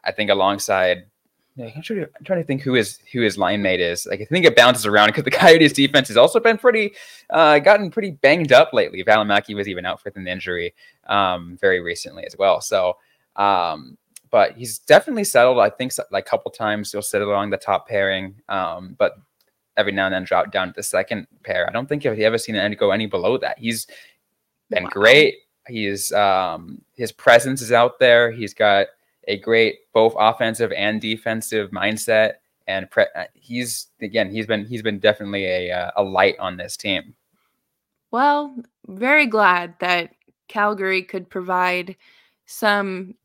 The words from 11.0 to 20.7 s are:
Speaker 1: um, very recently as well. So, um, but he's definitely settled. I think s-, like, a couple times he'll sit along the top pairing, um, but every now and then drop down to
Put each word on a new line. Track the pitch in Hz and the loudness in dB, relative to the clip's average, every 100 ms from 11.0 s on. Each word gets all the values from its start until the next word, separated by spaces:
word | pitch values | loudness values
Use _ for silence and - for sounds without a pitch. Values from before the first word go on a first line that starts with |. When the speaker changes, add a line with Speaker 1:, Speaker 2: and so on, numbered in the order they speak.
| - | -4
Speaker 1:
um, | 101 95 90 85 90 | 0 0 -4 -10 -2
very | 98 90 | 0 0
recently | 85 87 - 87 | -4 -12 -12 -16
as | - - | -18 -2
well. | 95 85 | 0 0
So, | - 98 90 - _ _ _ | -2 -2 -2 -6 _ _ _
um, | - 101 95 85 78 65 - _ - _ | -2 0 0 -2 -6 -14 -20 _ -20 _
but | 113 101 113 | 0 0 -2
he's | 120 110 | -14 -14
definitely | - 156 - 233 | 4 4 4 -6
settled. | 202 123 123 123 | 0 4 4 4
I | 104 | 0
think | - 131 | -2 -10
s-, | - - | -8 -6
like, | 98 | -8
a | - | -4
couple | 113 - | -6 -6
times | - 110 107 101 | -6 -4 -4 -6
he'll | 104 | -10
sit | 104 101 | -4 -4
along | 101 101 104 | -2 -2 -2
the | 98 | -6
top | - 95 - | -2 -4 -2
pairing, | 104 98 95 95 98 - | -4 -2 -4 -8 -16 -10
um, | 98 87 85 92 - | -6 -6 -8 -16 -4
but | 98 - _ _ _ _ _ - | -4 -4 _ _ _ _ _ -2
every | 101 | -2
now | 98 | -2
and | 95 | -2
then | 92 | -4
drop | 92 90 98 | -2 -2 -2
down | 98 | -4
to | 92 | -6